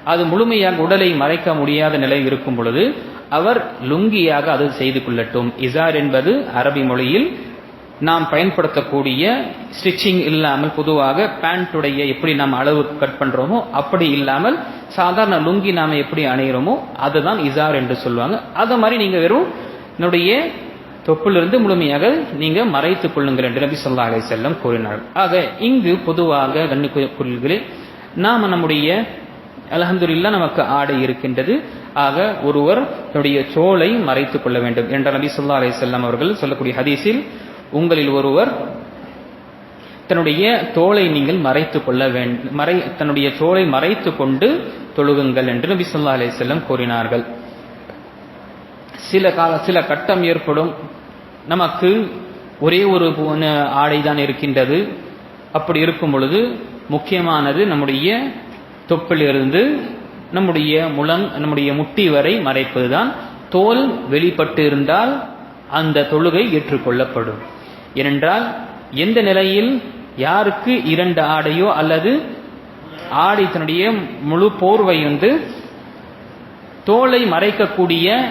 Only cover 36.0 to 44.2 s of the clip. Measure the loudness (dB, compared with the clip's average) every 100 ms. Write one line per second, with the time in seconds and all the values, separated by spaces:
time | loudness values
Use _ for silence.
36 | -2 0 0 0 -4 -2 -2 0 0 0
37 | 0 0 -4 -14 -16 -18 -6 -2 2 2
38 | 2 2 2 2 2 -2 -8 -10 -14 -18
39 | -18 -18 -20 -20 -20 -20 -20 -20 -20 -20
40 | -2 0 0 2 2 0 0 2 4 4
41 | 4 2 2 0 2 2 0 -2 0 0
42 | 2 0 -2 -4 -4 -2 0 0 -2 -4
43 | -2 0 0 0 2 2 2 2 2 0
44 | -2 -2